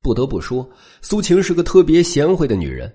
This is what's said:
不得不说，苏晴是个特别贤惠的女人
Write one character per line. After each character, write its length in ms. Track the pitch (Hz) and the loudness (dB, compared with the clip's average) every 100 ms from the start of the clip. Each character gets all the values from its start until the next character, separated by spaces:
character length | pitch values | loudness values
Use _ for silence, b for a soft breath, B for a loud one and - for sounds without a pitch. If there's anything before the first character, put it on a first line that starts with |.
不 140 | - | -2
得 100 | 113 | -2
不 160 | 135 104 | -2 -4
说， 280 | - 123 127 b b b | -6 -8 -8 b b b
苏 200 | - 214 | -6 -4
晴 220 | - 175 | 2 2
是 100 | 185 | 2
个 120 | 175 | -2
特 180 | 170 185 | 2 4
别 180 | 170 160 | 6 4
贤 360 | 170 143 151 185 | 2 0 0 0
惠 100 | 147 | 0
的 80 | |
女 140 | 101 73 | -2 -4
人 240 | 64 62 | -8 -14